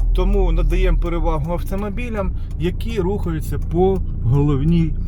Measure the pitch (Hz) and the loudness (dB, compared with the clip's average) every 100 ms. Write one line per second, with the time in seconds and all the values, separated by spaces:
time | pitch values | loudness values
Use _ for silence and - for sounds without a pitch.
0 | - - 190 202 180 160 160 139 143 139 | 2 2 2 2 2 2 2 2 2 2
1 | 170 170 165 156 151 175 - 196 208 196 | 0 0 0 0 -2 -4 -2 -4 -4 -4
2 | 240 214 185 - - - 160 175 233 220 | -4 -4 -2 -4 -6 -2 -2 -2 -2 -2
3 | 175 208 180 160 151 143 143 165 190 190 | -2 0 -2 -2 -2 -4 -2 2 2 2
4 | - - 113 139 147 139 147 170 160 - | -2 -2 2 2 2 2 2 2 2 -2